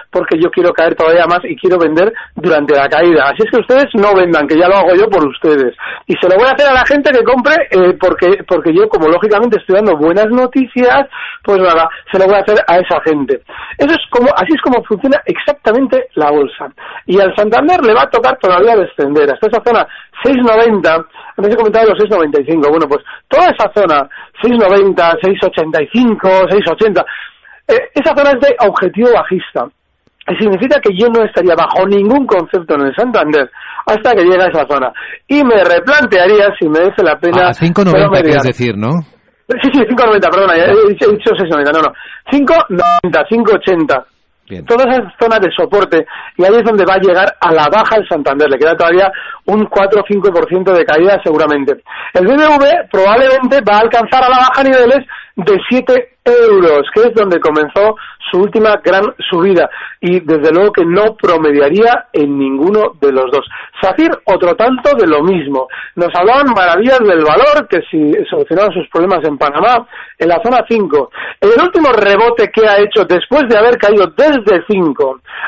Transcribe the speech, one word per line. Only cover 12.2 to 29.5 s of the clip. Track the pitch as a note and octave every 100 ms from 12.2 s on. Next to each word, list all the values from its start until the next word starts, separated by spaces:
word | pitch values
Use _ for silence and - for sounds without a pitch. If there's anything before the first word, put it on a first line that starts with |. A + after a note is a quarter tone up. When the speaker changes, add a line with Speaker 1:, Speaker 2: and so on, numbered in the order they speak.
| F#3+
Speaker 1:
voy |
a | G3+
hacer | G3 G#3 -
a | F3
esa | F3+ E3 D#3+
gente. | D3+ C3 C3 - - - -
Eso | C#4+
es | D#4+ -
como, | A#3+ B3 -
así | - D#4
es |
como | D4+ A#3+ A#3
funciona | G3+ C4+ C#4 -
exactamente | E3+ - C#4+ - A3+ C4 B3+ - -
la | D3
bolsa. | D3 C#3 - C#3+ - - - -
Y | F#3
al | F#3+ F#3
Santander | G#3+ A#3+ D4 F4+ B3
le |
va | A#3 C#4
a |
tocar | A#3+ B3+ B3
todavía | F#3+ F3+ A3 A3+
descender | F3 - C#3 D3 D3
hasta | B2+ G#3+
esa | A3+
zona | A#3+ A3 D#3+ - - -
seis | B3 C4
noventa. | A#3+ A3 A#3 G#3 E3 E3 D#3+ - - -
Antes | G3+
he | A3+
comentado | A3 A3 A3
los | F3+
seis | G#3
noventa | G3+ D#3 D3
y | C3+
cinco. | E3 C#3+
Bueno, | D#3+ D3
pues | C#3 - - -
toda | C#4+ F4+
esa | - G3 G#3+
zona, | F#3 D3 C#3 - - -
seis | A3+ A#3+
noventa, | F#3+ G3 G3 F3 E3+ E3
seis | F#3+ G3
ochenta | F#3 F#3 D#3+ D#3+
y | D3
cinco, | A#3 A#3+ G#3 F#3+ F#3+ F3+
seis | G3+ E3+
ochenta, | D#3+ A3 F3 - - - _ _ - -
eh, | A#4 -
esa | D4+ D#4 C#4+
zona | C#4+
es | C4
de | C#4 B3 G#3
objetivo | - F#3 F#3+ A#3+
bajista. | A3 - F#3 -